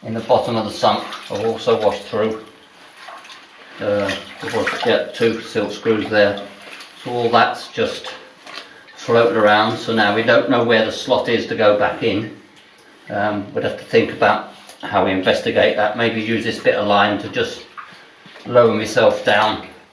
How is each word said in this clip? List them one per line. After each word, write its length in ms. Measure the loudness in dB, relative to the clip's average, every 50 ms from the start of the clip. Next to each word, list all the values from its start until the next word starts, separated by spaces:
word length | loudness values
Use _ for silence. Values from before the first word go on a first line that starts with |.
| -8
in 100 | -8 -8
the 80 | -8
bottom 340 | 2 2 2 2 2 0 -2
of 80 | -4 -4
the 80 | -4
sump 320 | -6 0 0 0 0 0 -4
have 400 | -10 -12 -14 -12 -10 -8 -4 -2
also 400 | -2 -2 -2 0 0 0 2 2
washed 200 | 0 0 -2 -8
through. 420 | -6 -2 -2 -2 -2 -2 -6 -12 -16 -20 -20 -20 _ _ -20 -20 -20 -20 -20 -20 -20 -20 -20 -20 -20 -20 -20 -20 -20 -20 -20 -20 -20 -14 -6
Uh, 360 | -2 -2 0 0 0 -2 -4 -6 -10 -14 -16 -12
there 140 | -10 -6 -4
was, 120 | -4 -4 -4 -4 -2 0
yeah, 200 | 0 2 0 0
two 360 | -4 -2 0 0 0 0 -2
silk 300 | -8 -6 -4 -4 -4 -4
screws 360 | -6 -6 -2 0 0 0 0
there. 400 | 0 4 4 4 4 2 -4 -8 -14 -16 -20 -20 -20 -20 -20 -20 -20 -20 -14 -10
So 80 | -6
all 180 | -4 0 0 4
that's 380 | 4 4 4 4 0 -6 -12 -10
just 440 | -4 -4 -2 -2 -4 -8 -12 -14 -16 -16 -18 -20 -20 -20 -20 -18 -18 -18 -18 -18 -20 -20 -20 -20 -20
floated 400 | -14 -4 2 4 4 4 4 4
around. 400 | 4 4 4 4 4 2 0 -2
So 200 | -4 -4 -2 0
now 200 | 2 2 2 2
we 60 | 0
don't 300 | 2 4 4 4 4 2
know 120 | 2 2 4
where 220 | 4 4 2 2
the 60 | 0
slot 360 | -2 -8 -2 0 0 0 2
is 200 | 0 0 -2 0
to 80 | -4 -2
go 240 | 2 4 4 4 4
back 240 | 2 0 -2 -2 -2
in. 360 | -2 0 -2 -4 -6 -12 -16 -20 -20 _ -20 -20 _ _ _ _ -20 -20 -20 -14 -8
Um, 420 | -4 -2 -2 -2 -2 -4 -6 -6 -6
we'd 80 | -4 -4
have 160 | -4 -6 -6
to 60 | -12
think 280 | 2 2 2 2 2 -2
about 400 | 0 2 2 2 0 -4 -10 -16 -20 -20 -20 -20 -14 -12
how 200 | -2 0 0 0
we 80 | 2
investigate 640 | 0 0 2 2 0 0 0 0 2 2 2 2 2
that. 200 | 2 0 -2 0
Maybe 240 | 0 -2 -2 0 -2
use 220 | -4 -2 -2 -2 -2
this 160 | -4 -6 0
bit 160 | 0 0 2
of 120 | 2 2
line 300 | 2 2 4 4 2 0 -4 -6
to 60 | -6
just 360 | -4 -4 -4 -4 -6 -12 -16 -18 -18 -20 -18 -18 -20 -20 -20 -20 -20 -20 -20 -20 -20 -18 -12
lower 300 | 2 4 6 6 6 4
myself 500 | 2 -2 -2 0 4 4 4 4 2 0
down 420 | 2 2 4 2 2 0 -4 -8 -16 -20 -20 -20 _